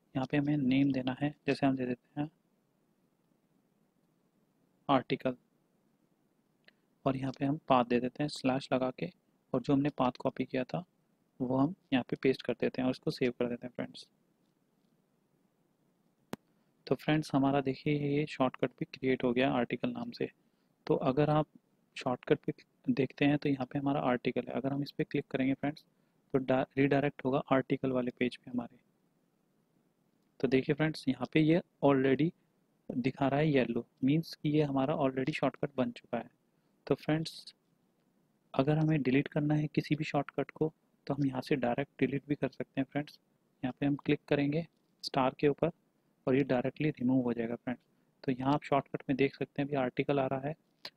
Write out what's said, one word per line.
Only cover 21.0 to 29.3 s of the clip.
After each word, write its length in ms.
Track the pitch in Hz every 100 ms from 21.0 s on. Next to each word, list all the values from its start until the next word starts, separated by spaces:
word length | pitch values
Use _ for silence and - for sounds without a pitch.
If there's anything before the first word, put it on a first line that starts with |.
| 143 131 151
आप 160 | 151 156 - _ _ _ -
शॉर्टकट 420 | 135 123 - 147 -
पे 60 | - _ _ -
देखते 320 | - 127 -
हैं 140 | 143 147
तो 100 | 147
यहाँ 180 | 139 127
पे 120 | 147
हमारा 220 | 139 143
article 420 | 139 123 131 123 123
है, 40 |
अगर 200 | 131 135
हम 100 | 139
इस 80 | 143
पे 140 | -
click 220 | 151 147 -
करेंगे 240 | 135 131
friends 300 | 135 143 151 - _ _ _ _
तो 60 | 139
डा-, 280 | 131 131 - -
redirect 460 | 139 139 143 -
होगा 180 | 131 131 -
article 400 | 135 - 135 131
वाले 180 | 127 123 -
page 180 | 123 -
पे 140 | -
हमारे। 280 | 123 117 - _ _ _ _ _